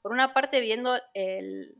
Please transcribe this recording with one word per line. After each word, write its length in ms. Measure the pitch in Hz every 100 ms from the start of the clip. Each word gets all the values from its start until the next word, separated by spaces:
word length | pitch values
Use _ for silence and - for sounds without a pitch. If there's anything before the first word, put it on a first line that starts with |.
Por 100 | 202
una 220 | 240 269
parte, 260 | 269 277 277
viendo 400 | 226 220 247 247 -
el, 600 | 196 190 190 190 190 -